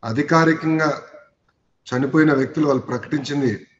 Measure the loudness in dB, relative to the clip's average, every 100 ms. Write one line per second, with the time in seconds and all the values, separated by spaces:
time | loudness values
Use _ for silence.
0 | -6 -4 2 4 4 2 0 0 0 -4
1 | -10 -20 _ _ _ _ _ _ -8 -4
2 | 0 2 4 2 0 -2 0 0 -2 -8
3 | -4 -6 -4 -2 -2 -2 -10 _